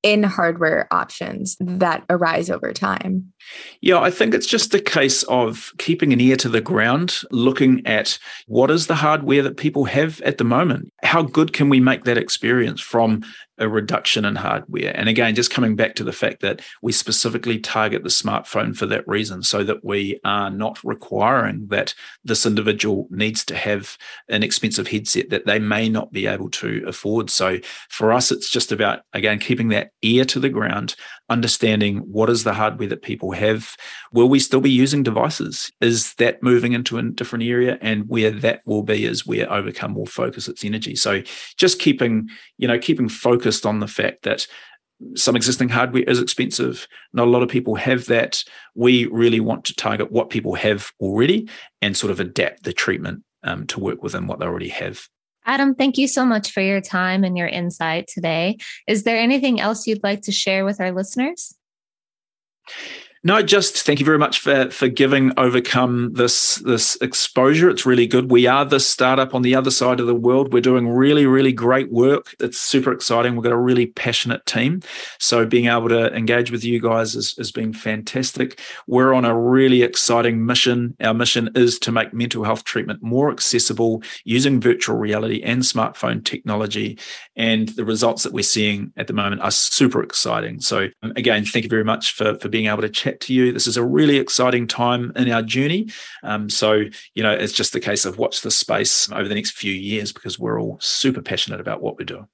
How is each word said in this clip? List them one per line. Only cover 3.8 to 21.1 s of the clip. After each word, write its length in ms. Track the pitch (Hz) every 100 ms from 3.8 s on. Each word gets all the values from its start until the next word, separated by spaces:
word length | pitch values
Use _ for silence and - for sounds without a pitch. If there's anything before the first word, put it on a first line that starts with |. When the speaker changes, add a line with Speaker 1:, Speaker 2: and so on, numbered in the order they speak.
Speaker 2:
Yeah, 180 | - 175
I 140 | -
think 200 | 180 226
it's 140 | - -
just 280 | 226 -
a 60 | 202
case 440 | 202 165 139 -
of 480 | - 127 113 117 - -
keeping 340 | - 170 151
an 80 | 120
ear 160 | 127 131
to 120 | 120
the 120 | 117
ground, 600 | 110 139 113 139 180 - -
looking 520 | 123 123 131 131 127
at 320 | - 110 101 - - - -
what 240 | 113 135
is 160 | 160 160
the 80 |
hardware 480 | 156 151 151 143 139
that 140 | 135 -
people 280 | 151 147 120
have 340 | 127 160 156
at 180 | - 143
the 60 |
moment. 480 | 117 120 175 - - _
How 200 | - 170
good 300 | 151 151 160
can 160 | - 143
we 120 | 135
make 240 | 127 127
that 140 | 127 117
experience 640 | - - 117 123 113 -
from 440 | - 113 113 110 - - - -
a 80 | 110
reduction 560 | 110 104 107 - -
in 120 | 104 104
hardware? 560 | 95 104 - - 101
And 140 | - 107
again, 260 | 113 117
just 160 | 107 120
coming 240 | - 117
back 200 | 107 110 -
to 80 |
the 80 | 107
fact 300 | - 110 -
that 180 | 98 - - -
we 100 | 113
specifically 680 | 113 - 107 117 117 117 110
target 440 | - - 110 104
the 60 | 87
smartphone 680 | - 104 104 - 107 110 104
for 100 | 104
that 220 | 107 -
reason, 340 | 101 107 92
so 220 | - 101
that 200 | 101 107
we 360 | - 101 98 -
are 260 | 98 101 98
not 280 | 98 107 220
requiring 840 | 120 110 -